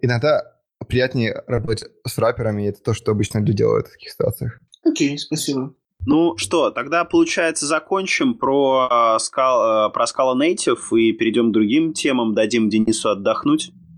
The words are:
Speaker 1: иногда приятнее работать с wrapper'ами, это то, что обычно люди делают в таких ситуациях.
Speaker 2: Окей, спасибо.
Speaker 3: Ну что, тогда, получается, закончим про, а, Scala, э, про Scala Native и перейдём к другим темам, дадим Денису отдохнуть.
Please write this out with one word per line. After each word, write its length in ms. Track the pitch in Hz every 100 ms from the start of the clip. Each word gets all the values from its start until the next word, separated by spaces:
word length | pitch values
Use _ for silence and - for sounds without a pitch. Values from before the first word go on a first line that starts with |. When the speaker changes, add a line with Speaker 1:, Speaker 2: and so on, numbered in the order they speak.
Speaker 1:
иногда 400 | 123 120 147 147 - _ _ - -
приятнее 540 | 123 127 127 110 - -
работать 420 | 120 107 104 - _
с 140 | 120 -
wrapper'ами, 500 | 113 123 113 104 101
это 140 | 98
то, 120 | -
что 180 | 107 -
обычно 260 | 104 104 110
люди 140 | 104
делают 340 | 104 113 110 -
в 60 |
таких 180 | - -
ситуациях. 500 | - 127 - 120 - _ _
Speaker 2:
Окей, 320 | - - 143 143
спасибо. 560 | - 156 - 135 131 _ _ - 107
Speaker 3:
Ну 280 | 151 170 165
что, 320 | - 170 113
тогда, 340 | 120 139 165
получается, 640 | 165 165 165 - 165 156 147
закончим 680 | 156 156 190 190 - 135
про, 560 | 113 135 139 135 131 127
а, 280 | 120 117 110
Scala, 720 | - - 131 123 110 110 104
э, 20 |
про 120 | -
Scala 300 | 117 - 131
Native 640 | 127 156 180 - 120 - 113
и 140 | 113
перейдём 380 | 110 113 113 117
к 20 |
другим 400 | 107 107 147 160
темам, 400 | 151 147 127 113
дадим 380 | 107 107 117 110
Денису 400 | 107 110 107 110
отдохнуть. 600 | 101 101 110 143 156 - - -